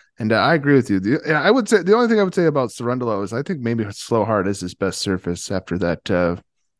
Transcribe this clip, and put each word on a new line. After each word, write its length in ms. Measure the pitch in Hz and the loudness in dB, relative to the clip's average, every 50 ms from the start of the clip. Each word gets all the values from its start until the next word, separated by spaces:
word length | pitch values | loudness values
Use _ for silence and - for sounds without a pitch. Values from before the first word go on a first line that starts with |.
| _ _ _ - | _ _ _ -6
And, 140 | 113 110 | -2 0
uh, 40 | 113 | 2
I 180 | 104 98 139 170 | 2 2 2 2
agree 200 | 156 139 143 139 | 2 2 4 4
with 160 | 131 113 - | 4 4 2
you. 100 | 101 95 | 0 0
The, 340 | 92 107 139 156 - 151 156 | 0 0 -2 -2 -2 -2 -2
I 160 | 151 151 196 | 0 2 2
would 180 | 240 269 214 - | 2 2 2 2
say 140 | 226 190 | 2 2
the 120 | 165 185 214 | 4 4 4
only 140 | 240 247 226 | 4 4 2
thing 120 | 233 208 | 4 2
I 20 | |
would 120 | 196 185 - | 2 2 2
say 100 | 196 170 | 2 2
about 240 | 160 143 139 123 110 | 2 2 2 -2 -2
Cerundolo 520 | - - 120 120 127 127 123 117 107 98 101 | -4 -6 -4 -4 -2 -2 -2 -2 -2 -2 -2
is 80 | 98 | -4
I 100 | 113 127 | -4 -6
think 180 | 143 - 185 135 | -4 -4 -6 -4
maybe 300 | 117 113 120 117 107 101 | -2 -2 -2 -2 -2 -4
Slow 320 | - - - - 117 113 101 | -6 -12 -4 0 0 0 2
Hard 220 | 113 110 101 92 | 2 2 0 2
is 140 | 98 101 - | 0 -2 -4
his 140 | 92 92 - | -6 -10 -6
best 260 | - 98 92 - - | -4 -4 -4 -2 -4
surface 500 | - 101 92 90 - 87 87 - - - | -2 -2 -2 -2 -2 -6 -6 -6 -6 -6
after 280 | 98 92 - - 85 92 | -6 -6 -4 -4 -4 -2
that, 320 | 90 85 80 - - - | 0 -2 -2 -4 -2 -2
uh, 260 | 95 87 90 85 87 - _ _ _ _ _ _ _ | 0 0 2 0 -2 -4 _ _ _ _ _ _ _